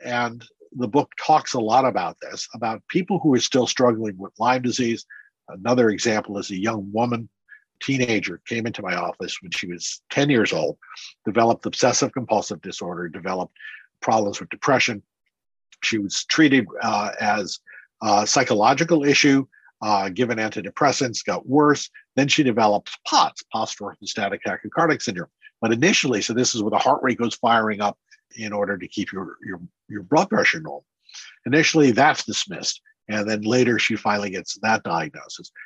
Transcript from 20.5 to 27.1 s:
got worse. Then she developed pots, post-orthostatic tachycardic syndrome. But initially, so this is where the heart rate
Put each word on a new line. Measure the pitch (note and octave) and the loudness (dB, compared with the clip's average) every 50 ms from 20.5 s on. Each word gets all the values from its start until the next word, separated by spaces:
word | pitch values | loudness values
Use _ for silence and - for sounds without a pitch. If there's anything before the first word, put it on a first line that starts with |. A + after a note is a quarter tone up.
| - A2+ F2 - - - D3+ C#3 B2 - C#3 B2 A2 - - | -4 -8 -10 -10 -4 0 0 2 2 0 -2 -4 -4 -6 -6
got | - F2+ F#2 - | -4 -6 -6 -4
worse. | A#2 C3 D3 D3 D3 C#3+ C#3 - - _ - _ _ _ | 0 2 4 6 4 4 2 -2 -12 _ -20 _ _ _
Then | C3 C#3 | 0 0
she | C#3 - - D3 | 2 2 2 2
developed | B2+ A2 A2+ A2 G#2 G#2 G2+ - - - - _ | 2 2 4 4 4 4 2 -2 -6 -16 -14 _
pots, | - D#4+ C#4 - - - - - _ - | 0 2 2 2 2 -2 -10 -18 _ -6
post-orthostatic | - A2 - - - G#2 G2 F#2+ _ G#2 F#2+ - - G#2 G2 G2 - - | -4 -4 -4 -6 -10 -10 -12 -12 _ -12 -10 -6 -4 -4 -4 -4 -6 -6
tachycardic | G#2+ F#2 - - E2+ - E3+ E3 E3 D3 A#2+ | -8 -8 -8 -10 -6 0 2 2 2 2 0
syndrome. | - - G2 F2 E2+ _ _ _ _ - _ _ | -2 -6 -6 -8 -10 _ _ _ _ -20 _ _
But | - A2 | 0 0
initially, | A#2 A#2 C3+ F3+ A#3 - - C#3+ B2 G2+ | 2 4 4 4 4 4 2 0 0 0
so | F#2 - A2 | -2 -2 0
this | A#2+ B2+ - - | 0 0 0 0
is | A#2 | -2
where | G#2 A2 | -2 0
the | G#2+ | 0
heart | - - B2+ C#3+ - | 2 2 2 2 2
rate | - B2+ | 0 -2